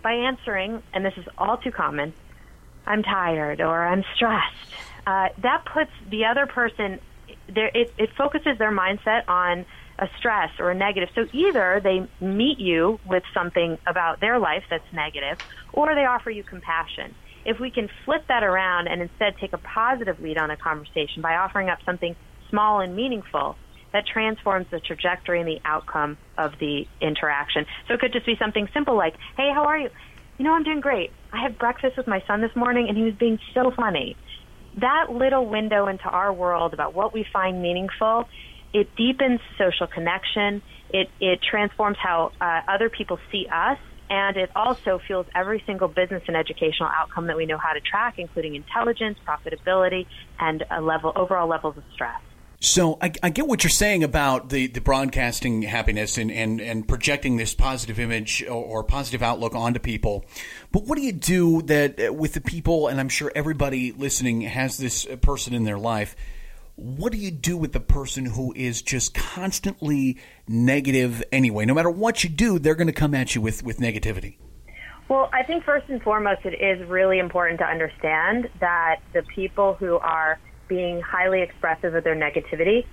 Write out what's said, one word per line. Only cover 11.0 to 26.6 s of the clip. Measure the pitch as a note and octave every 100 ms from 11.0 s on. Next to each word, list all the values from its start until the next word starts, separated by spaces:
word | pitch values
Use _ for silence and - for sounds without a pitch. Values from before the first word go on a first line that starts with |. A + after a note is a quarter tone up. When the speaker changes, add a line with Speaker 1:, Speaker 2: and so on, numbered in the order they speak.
| F3+
Speaker 1:
So | - A3+
either | C4 F#4+ C#4 F#3 G3
they | F#3+ F#3 - -
meet | F#3 G3+ C4 D4
you | F#3 E3 F3 A3 F#3
with | F#3 -
something | G3 F3 F3+ E3+ D#3+ -
about | F3 E3 -
their | G#3+ A#3+
life | F3 E3+ -
that's | E3 -
negative, | E3+ D3+ D3 C#3 D#3+ - - -
or | - D4+
they | D4
offer | C4+ A#3+ A#3+
you | G#3+
compassion. | - F#3 - E3 D#3+ - - - - - -
If | A3+
we | B3+
can | A#3+ G#3 -
flip | - D#4 D#4
that | A#3+
around | G3+ F#3 F#3 F3+ F3
and | E3+
instead | F3 - G#3 F#3+
take | G3
a | F3
positive | - A3 A#3 C4 G#3 E3
lead | D#3+ D#3
on | D#3
a | D3+
conversation | - D3+ D3 D#3+ D3 -
by | E3 E3
offering | F#3+ G3+ F#3
up | F3
something | - F3+ E3+ E3+ - - -
small | G#3 G#3+ G#3
and | F#3
meaningful, | F#3 C4 A3+ - D3 C#3+ - - - -
that | G3+ G#3
transforms | A3 A3 A3 G#3 F#3+ F#3
the | E3
trajectory | - D#3+ F3+ F3+ - F3
and | E3+
the | D#3
outcome | D3+ D#3 - D#3 D3 D3+ - -
of | D#3
the | D3+